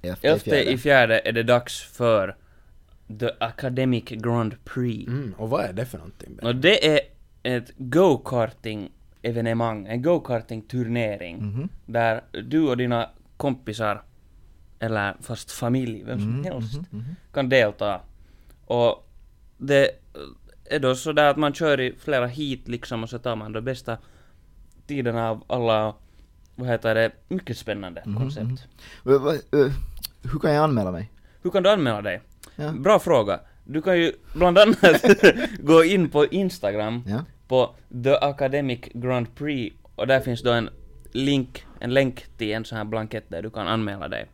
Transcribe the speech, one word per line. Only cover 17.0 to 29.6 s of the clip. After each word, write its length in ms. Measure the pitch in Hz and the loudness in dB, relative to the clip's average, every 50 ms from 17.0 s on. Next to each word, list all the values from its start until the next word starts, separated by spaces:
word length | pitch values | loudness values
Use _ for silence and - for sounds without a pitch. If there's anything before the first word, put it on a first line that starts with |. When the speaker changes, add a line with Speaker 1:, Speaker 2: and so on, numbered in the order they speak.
| 120 131 170 - - _ | -12 -12 -14 -16 -18 _
Speaker 2:
kan 160 | - 143 135 127 | -4 -4 0 2
delta. 520 | 135 131 117 104 104 - 101 104 98 90 - - - - - - - - - - - _ _ | 4 4 4 4 2 -2 -4 -4 -4 -6 -8 -18 -20 -20 -20 -20 -20 -20 -20 -20 -20 _ _
Och 420 | _ 120 120 120 117 - - - - _ - - - _ _ - - _ _ | _ 0 2 2 2 2 0 -8 -20 _ -20 -20 -20 _ _ -20 -20 _ _
det 320 | - 139 143 139 139 - - - _ - - 76 71 69 - - - - - - _ | -2 2 4 4 4 4 0 -6 _ -20 -18 -18 -18 -18 -18 -20 -20 -20 -20 -20 _
är 140 | - - 151 | -4 -4 0
då 160 | 135 131 131 | 0 0 0
så 180 | 127 - 156 | 0 -4 -2
där 180 | 151 147 151 143 | 2 4 4 4
att 60 | 139 | 4
man 180 | 151 151 147 143 | 4 0 0 0
kör 260 | - 170 156 143 131 | 0 2 2 2 2
i 140 | 127 127 - - | 0 -4 -6 -8
flera 280 | - - 147 127 123 | -6 -2 0 0 0
heat 340 | 123 123 143 151 143 131 123 - - | -2 -4 -6 -6 -6 -6 -8 -8 -8
liksom, 340 | 120 117 - - 123 113 | -8 -8 -8 -8 -8 -8
och 80 | 110 113 | -8 -8
så 80 | 123 113 | -10 -8
tar 180 | - 123 117 | -6 -6 -6
man 160 | 110 107 110 | -6 -8 -8
de 80 | 107 110 | -10 -8
bästa 380 | 113 131 131 123 - - 113 - - - - - - - _ _ _ _ _ - - - _ - _ | -6 -6 -8 -8 -8 -10 -10 -10 -12 -20 -20 -20 -20 -20 _ _ _ _ _ -20 -20 -20 _ -20 _
tiderna 440 | - 147 139 123 117 117 117 113 113 | -8 -6 -4 -2 -2 -2 -2 -2 -2
av 140 | 110 110 - | -4 -6 -6
alla, 480 | _ - 127 117 113 110 107 107 107 104 _ - _ _ - - _ _ _ _ _ - | _ -4 -2 2 2 2 2 2 -2 -4 _ -20 _ _ -20 -20 _ _ _ _ _ -14
vad 120 | - 123 127 | -10 -4 -4
heter 260 | 117 113 - 113 110 | -4 -2 0 0 2
det, 160 | 110 113 113 - - _ _ | 2 2 0 -2 -8 _ _
mycket 300 | 185 185 - - 120 - | -8 -8 -6 -8 -10 -10
spännande 440 | - - 104 101 98 92 85 82 - | -8 -8 -8 -8 -8 -12 -12 -12 -10
Speaker 1:
Mhm, 100 | 107 101 110 | -8 -4 -4
Speaker 2:
koncept. 280 | 131 135 147 127 107 | -4 -4 -4 -6 -6
Speaker 1:
mhm. 100 | 117 127 131 - - _ - - - - - | -6 -8 -8 -12 -20 _ -20 -20 -20 -20 -10
Va, 160 | - 123 139 139 | 2 4 4 4
va, 140 | 131 147 160 | 4 0 -2
eh, 60 | 143 - _ - 147 | -2 -4 _ 4 4